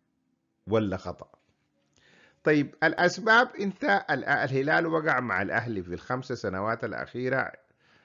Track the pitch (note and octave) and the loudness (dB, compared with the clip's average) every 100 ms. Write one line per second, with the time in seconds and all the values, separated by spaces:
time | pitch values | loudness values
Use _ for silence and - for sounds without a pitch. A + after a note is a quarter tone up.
0 | _ _ _ _ _ _ - A2 G#2+ F#2 | _ _ _ _ _ _ -2 0 0 -4
1 | F2+ D#2 - _ _ _ _ _ _ _ | -8 -12 -16 _ _ _ _ _ _ _
2 | _ _ _ _ - D#3 C#3 - D#3+ - | _ _ _ _ 2 4 2 0 0 2
3 | F3 F3+ A3 A3+ B3+ - G3 - C#4+ G3 | 2 2 4 4 4 0 -6 -2 0 0
4 | - C#3+ - A#2 C3 C3+ C#3 D#3+ E3 D#3+ | 0 -2 0 0 0 0 2 2 2 0
5 | D#3 C3 B2 F#2+ G2+ G#2+ A2+ G#2 F2 F2 | 0 0 0 0 0 -2 -2 -4 -6 -8
6 | - B2+ C3+ A#2+ G#2 F#2 G#2 A2+ A2+ C2+ | -6 -6 -6 -6 -4 -4 -2 -4 -4 -6
7 | - A#2+ B2+ C3 G#2 - _ _ _ _ | -8 -6 -2 -2 -2 -8 _ _ _ _